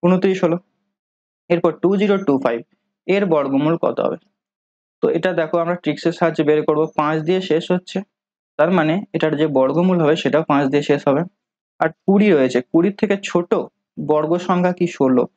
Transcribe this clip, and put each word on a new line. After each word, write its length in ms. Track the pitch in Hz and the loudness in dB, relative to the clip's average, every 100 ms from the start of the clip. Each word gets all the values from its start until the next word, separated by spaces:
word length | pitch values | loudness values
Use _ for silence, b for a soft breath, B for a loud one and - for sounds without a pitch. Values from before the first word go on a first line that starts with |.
| 175 | 2
ঊনত্রিশ 320 | 185 190 185 175 | 2 2 0 0
হলো। 120 | 170 _ _ _ _ _ _ _ _ _ | -2 _ _ _ _ _ _ _ _ _
এরপর 180 | 170 170 156 | 0 0 0
টু 80 | 175 196 | -2 0
জিরো 140 | 202 196 196 | 0 0 0
টু 60 | 139 | 0
ফাইভ 160 | 135 117 - _ _ _ - 196 | 0 -4 -8 _ _ _ -4 -2
এর 80 | 202 | 0
বর্গমূল 420 | 160 139 135 151 170 | 0 0 -2 0 -2
কত 140 | - - - | -2 -2 -4
হবে? 120 | - _ _ _ _ _ _ _ _ | -4 _ _ _ _ _ _ _ _
তো 40 | - 151 | -2 0
এটা 120 | 185 170 | -2 -2
দেখো 160 | 156 170 | -2 -2
আমরা 120 | 170 175 | -2 -4
ট্রিক্সের 300 | - 147 170 165 | -4 -4 -4 0
সাহায্যে 240 | 170 160 147 | -2 0 0
বের 100 | 151 151 | 2 2
করব। 140 | 151 156 - | 0 0 -2
পাঁচ 180 | 151 156 156 | -2 -2 -2
দিয়ে 140 | 185 185 | -4 0
শেষ 140 | 156 170 | -2 0
হচ্ছে, 240 | 180 180 190 202 _ _ _ _ - | -4 -2 -10 -10 _ _ _ _ -2
তার 120 | 156 185 | 2 2
মানে 160 | 156 160 - 160 | 0 -2 -4 -2
এটার 180 | 156 143 | -2 0
যে 40 | 156 135 | 0 2
বর্গমূল 400 | 131 156 180 185 | 2 2 2 2
হবে 120 | 151 160 | 2 2
সেটাও 200 | - 147 160 | 0 0 2
পাঁচ 120 | 139 143 | 0 2
দিয়ে 120 | 143 143 | 0 0
শেষ 120 | 143 143 | 0 2
হবে। 120 | 135 175 _ _ _ _ _ | 0 -2 _ _ _ _ _
আর 80 | 160 - - | -4 -4 0
কুড়ি 220 | 196 208 160 | 2 4 4
রয়েছে, 240 | 131 123 127 | 2 0 0
কুড়ির 240 | 165 190 196 | 0 2 0
থেকে 140 | 208 196 - | -2 -2 -2
ছোট 220 | 180 175 208 190 _ _ - 147 | -4 0 -2 -4 _ _ -14 -2
বর্গ 200 | 151 156 175 180 | 0 0 -2 0
সংখ্যা 260 | 180 180 175 | 0 0 0
কি? 60 | 175 - | -4 0
ষোলো। 260 | 135 127 - | 2 2 0